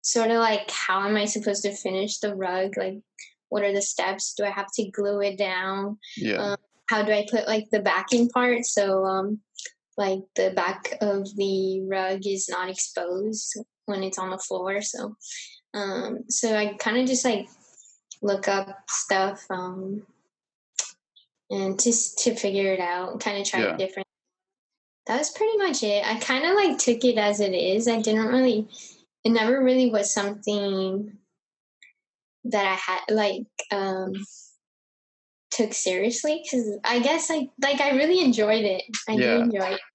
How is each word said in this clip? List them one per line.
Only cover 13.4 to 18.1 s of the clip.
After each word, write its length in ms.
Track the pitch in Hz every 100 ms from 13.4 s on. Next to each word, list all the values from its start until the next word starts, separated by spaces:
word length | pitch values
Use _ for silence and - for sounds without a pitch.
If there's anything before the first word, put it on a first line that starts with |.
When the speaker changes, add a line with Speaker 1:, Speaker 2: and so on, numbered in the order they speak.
| - 214 - _ -
Speaker 1:
when 180 | 196
it's 140 | 190 190
on 120 | 190
the 80 | 190
floor? 440 | - 190 185 196
So, 340 | 208 - 208 214 - - - - _
um, 500 | 208 196 190 - - -
so 260 | - 226 214
I 200 | 208 202
kinda 300 | - 233 254
just, 200 | 254 254
like, 240 | 214 - - _ - - _ _